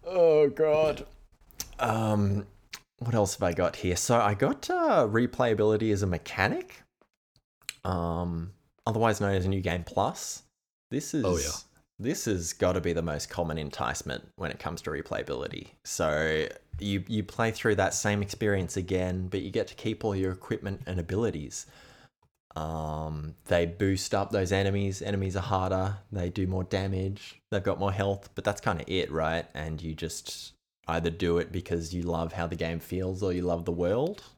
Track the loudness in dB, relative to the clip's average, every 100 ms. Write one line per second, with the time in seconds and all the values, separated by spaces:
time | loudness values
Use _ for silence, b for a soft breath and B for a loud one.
0 | -2 6 8 8 6 4 4 6 4 0
1 | -8 -16 -20 _ -20 -14 -14 -4 0 2
2 | 2 4 2 0 -4 -16 _ -20 _ _
3 | 0 2 2 2 0 2 0 2 0 0
4 | 4 4 4 4 2 0 -2 2 4 4
5 | 4 4 2 2 2 6 4 4 4 2
6 | 2 0 -4 2 2 2 -6 -16 _ _
7 | _ _ _ _ _ _ -16 -10 -4 -2
8 | 0 -2 -2 -4 -6 -12 _ _ -2 2
9 | 2 4 2 2 2 0 0 -2 -2 0
10 | 0 -2 -10 -12 _ _ _ _ _ -6
11 | -2 -2 2 2 0 -6 -12 _ _ _
12 | -4 -2 -2 -2 -2 0 2 2 0 0
13 | 0 -4 -6 -4 -2 -2 -6 -4 -4 -4
14 | -6 -8 -10 -10 -8 -6 -8 -6 -6 -6
15 | -4 -6 -4 -6 -6 -8 -14 _ -10 -2
16 | 0 2 2 0 -2 -6 _ -8 -2 -2
17 | 0 -4 -4 -2 -2 2 2 4 2 2
18 | 0 0 -2 -2 0 2 0 -4 0 0
19 | 0 -2 -4 -4 -2 -2 -4 -4 -6 -2
20 | -2 0 0 -2 -4 -4 -4 -6 -6 -4
21 | -2 0 0 -2 -8 -10 -14 B B B
22 | B _ _ _ _ -6 -4 -4 -4 -4
23 | -6 -6 -8 -12 0 2 2 2 2 2
24 | 0 0 0 0 2 2 2 2 0 -2
25 | -2 -2 0 -2 0 0 2 0 0 -4
26 | -6 -4 -2 0 0 0 0 -2 0 -2
27 | -2 -4 -12 -20 _ -2 0 0 0 2
28 | 0 0 -6 -4 -2 0 -2 -2 0 0
29 | 0 0 0 0 -4 -8 -6 -6 -6 -6
30 | -8 -8 -12 -12 -14 _ _ _ -2 0
31 | 0 0 2 2 0 -6 -2 -4 -2 -4
32 | -2 -2 -2 -4 -4 -2 -4 -4 -6 -4
33 | -4 -2 -2 0 0 0 -2 0 0 2
34 | 0 -4 -14